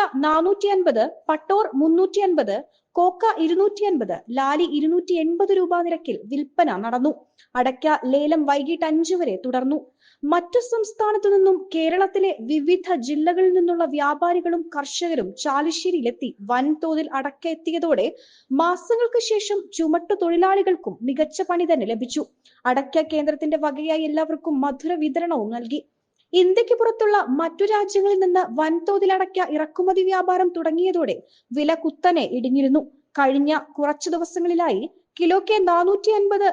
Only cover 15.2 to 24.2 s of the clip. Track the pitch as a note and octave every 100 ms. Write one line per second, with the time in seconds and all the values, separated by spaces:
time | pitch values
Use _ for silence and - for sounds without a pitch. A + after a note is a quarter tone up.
15.2 | F#3+ G3 D4+ C#4 D4+ D#4+ F#4 F4 A#3 A#3+
16.2 | B3 - G3+ B3 C#4 D4+ D#4+ D#4 D#4 C4+
17.2 | C4+ C#4 E4 D#4+ E4 E4 E4 B3+ A3+ -
18.2 | - _ _ C4+ E4 F4+ - A#4 A#4+ A#4
19.2 | A4+ G#4+ G#4 G#4 - - D#4+ E4+ E4+ G4+
20.2 | E4+ E4+ F#4 G4 F#4+ F#4 - F3 A#3 C4+
21.2 | D4+ - F#4 F4 E4 D#4+ G#3 A3+ A#3+ D4+
22.2 | - _ _ _ B3+ B3+ C4+ D#4+ D#4 D#4
23.2 | D4 D4+ D#4 D4+ D4 C4+ D#4 D#4+ D#4 D4+